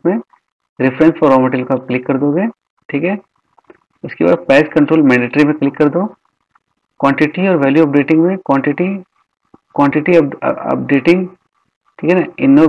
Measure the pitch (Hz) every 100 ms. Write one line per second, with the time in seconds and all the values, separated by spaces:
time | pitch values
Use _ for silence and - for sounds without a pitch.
0 | 170 214 - _ _ _ _ - 131 131
1 | 156 156 151 131 127 127 127 131 127 127
2 | - 131 147 151 220 - _ _ - 143
3 | 170 202 - _ _ _ _ _ _ _
4 | - - 165 175 - 139 156 - 147 160
5 | 143 123 120 143 147 151 135 131 147 165
6 | 208 - _ _ _ _ _ _ _ -
7 | 139 135 151 151 190 175 139 143 151 143
8 | 139 160 170 190 - 135 135 143 180 196
9 | 185 _ _ _ _ _ _ - 143 151
10 | 156 175 143 139 135 - - 127 127 139
11 | 135 180 185 - _ _ _ _ _ -
12 | 151 185 156 - 135 139